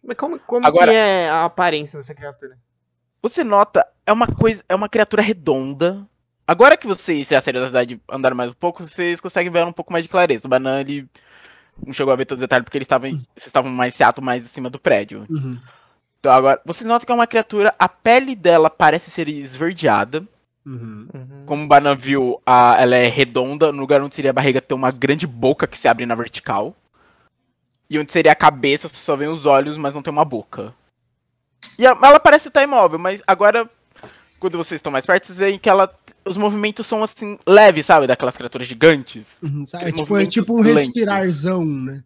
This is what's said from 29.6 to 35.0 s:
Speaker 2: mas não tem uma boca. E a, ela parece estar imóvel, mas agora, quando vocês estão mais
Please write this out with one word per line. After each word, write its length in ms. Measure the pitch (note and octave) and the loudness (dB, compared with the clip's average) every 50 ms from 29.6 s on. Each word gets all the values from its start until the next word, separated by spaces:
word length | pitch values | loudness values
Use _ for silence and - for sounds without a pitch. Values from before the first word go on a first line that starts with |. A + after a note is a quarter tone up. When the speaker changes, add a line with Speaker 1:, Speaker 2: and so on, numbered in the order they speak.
| C#3+ D3 D3+ D#3 | 2 0 -6 -6
Speaker 2:
mas 180 | D3+ C#3 C#3 | -8 -8 -8
não 60 | D3+ | -8
tem 100 | C3+ - | -10 -6
uma 140 | D3 D3+ D#3+ | -2 -2 -2
boca. 480 | D3+ C3 A2 G2+ _ - - G#2 A2 A#2+ _ _ _ _ _ _ _ _ _ _ _ _ _ _ _ _ _ - - _ - | -2 -2 -10 -12 _ -16 -14 -14 -16 -16 _ _ _ _ _ _ _ _ _ _ _ _ _ _ _ _ _ -20 -20 _ 4
E 60 | A3+ B3+ | 4 4
a, 40 | B3 A3 A#3 | 4 6 8
ela 160 | C4+ C#4+ D4+ | 8 8 8
parece 300 | - F4 C#4+ D4+ - D4 | 8 6 4 4 2 0
estar 120 | _ C#4+ C#4 | _ 0 0
imóvel, 360 | C#4+ C#4 B3 G3+ E3+ D3+ E3 | 2 2 2 2 2 0 -2
mas 220 | F3 F#3 G3 G3+ - | -6 -6 -8 -6 -2
agora, 440 | - G3 F3+ G3+ G#3 G#3+ A#3 A3+ A3+ _ _ _ _ _ _ - - _ _ _ _ _ _ | -2 -2 2 2 2 2 2 -4 -4 _ _ _ _ _ _ -20 -20 _ _ _ _ _ _
quando 180 | - F#3 E3+ F3 | -8 -6 -6 -6
vocês 220 | E3 - F3 D3 | -8 -8 -10 -10
estão 120 | _ D#3+ | _ -6
mais 140 | C#3+ C3 | -6 -6